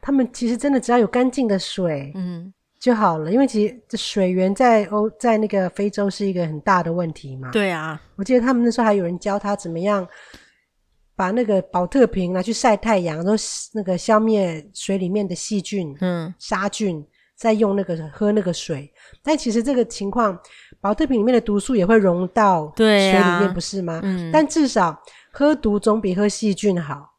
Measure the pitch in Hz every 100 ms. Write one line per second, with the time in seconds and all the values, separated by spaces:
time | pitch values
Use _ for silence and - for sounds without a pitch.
0 | - 277 247 - 240 240 285 269 240 240
1 | 214 247 254 247 240 190 - - 180 147
2 | 139 175 180 175 180 _ _ _ - 226
3 | 208 160 156 220 269 214 208 247 _ 226
4 | - - 185 185 185 196 254 226 190 208
5 | 214 - 240 220 214 202 185 - 202 196
6 | 202 - 202 180 170 156 175 185 165 170
7 | 170 151 143 131 131 208 196 170 156 160
8 | - - 196 254 233 254 240 226 226 202
9 | 175 175 208 202 202 202 175 165 190 208
10 | 180 - - - _ _ _ _ _ _
11 | _ - 185 220 226 196 180 233 262 277
12 | 233 196 180 185 190 226 262 208 226 208
13 | 170 156 175 214 - - - 214 185 180
14 | - 214 220 220 185 160 147 - - 196
15 | 180 202 196 175 - 208 - 202 165 139
16 | 185 175 165 180 - 202 196 - 214 160
17 | 147 _ _ _ 233 220 214 202 190 165
18 | 156 - 208 214 185 165 - 147 143 _
19 | - - - 311 - 220 233 262 233 -
20 | 196 208 220 175 _ - - _ 196 208
21 | 311 247 214 247 233 202 - 247 180 226
22 | 196 175 185 - 208 180 151 - 220 208
23 | 190 185 180 175 196 180 165 196 175 165
24 | 196 185 165 302 302 330 277 226 175 151
25 | - - _ - 285 302 226 208 220 220
26 | 202 180 208 - 220 190 208 175 147 135
27 | 147